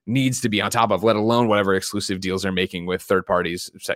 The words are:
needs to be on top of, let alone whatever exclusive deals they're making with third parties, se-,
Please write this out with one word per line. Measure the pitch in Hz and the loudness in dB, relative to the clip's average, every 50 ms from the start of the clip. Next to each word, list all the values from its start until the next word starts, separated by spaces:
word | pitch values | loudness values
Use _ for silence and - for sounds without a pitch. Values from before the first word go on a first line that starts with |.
| _ | _
needs | 101 120 135 131 131 127 - | -4 0 0 0 0 0 0
to | - 117 | 0 0
be | 104 101 | 0 0
on | 101 101 | 0 0
top | - 120 117 107 | 0 0 2 2
of, | 101 87 101 | 2 2 2
let | 113 107 | 2 2
alone | 107 107 113 117 120 120 | 2 2 2 2 4 4
whatever | 110 104 104 98 98 95 | 4 2 2 2 2 2
exclusive | 95 - - - 104 - - 98 92 | 0 -2 -4 -6 -6 -4 -4 -4 -4
deals | 95 92 95 95 | -4 -4 -4 -2
they're | 95 95 | -2 -2
making | 92 90 92 - - 87 85 | -2 -2 -2 -2 -4 -6 -6
with | 90 90 92 | -4 -6 -4
third | - - 101 92 90 | 0 0 0 0 2
parties, | - 95 90 87 85 87 90 - - - - | 0 0 0 0 -2 -6 -8 -10 -12 -14 -10
se-, | - - - | -8 -8 -6